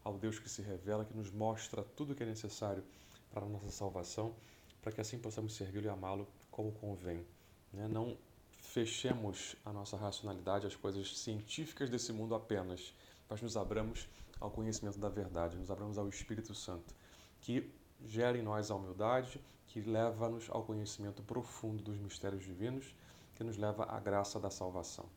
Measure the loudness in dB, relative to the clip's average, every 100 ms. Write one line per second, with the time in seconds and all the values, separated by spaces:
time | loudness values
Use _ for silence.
0 | -2 0 0 -2 -6 -6 -4 -2 2 2
1 | 2 -4 -4 2 2 2 -2 -4 -4 -4
2 | -2 0 0 -2 -4 0 0 0 -4 -16
3 | -20 -20 -6 -4 -2 -2 -4 -2 0 0
4 | -2 0 0 -2 -16 -20 -20 -6 -4 -2
5 | -2 -2 -4 -2 -2 -2 -2 0 0 0
6 | 0 -2 -2 -10 -10 -2 -2 -2 -4 -2
7 | -2 -2 -4 -14 -20 -20 -12 -4 0 2
8 | 0 -2 -10 -20 -20 -18 0 2 4 2
9 | 4 4 2 -2 -6 -8 -6 -4 -4 -2
10 | -2 -2 -4 -2 2 2 2 -2 0 0
11 | -2 -2 -2 -2 -2 -4 -4 0 2 2
12 | 0 0 2 2 4 2 2 -2 -6 -14
13 | -20 -20 -6 -4 0 0 2 2 2 -2
14 | -6 -12 -10 -6 -4 0 0 2 0 0
15 | 0 2 0 2 2 2 -2 -2 0 0
16 | 0 -2 -4 -4 -4 -6 -4 -6 -8 -18
17 | -18 -20 -20 -10 0 2 0 -12 -20 -14
18 | -2 6 6 6 4 2 2 0 0 2
19 | 6 6 4 -8 -14 -20 -8 -4 4 6
20 | 6 4 2 0 -2 -2 0 0 0 -2
21 | -4 -4 -2 -2 -2 -4 0 0 0 -2
22 | -2 -2 0 0 -4 0 0 0 -4 -14
23 | -18 -18 -18 -4 -2 4 2 4 2 2
24 | 4 4 4 0 -2 0 -2 0 -4 -8
25 | -10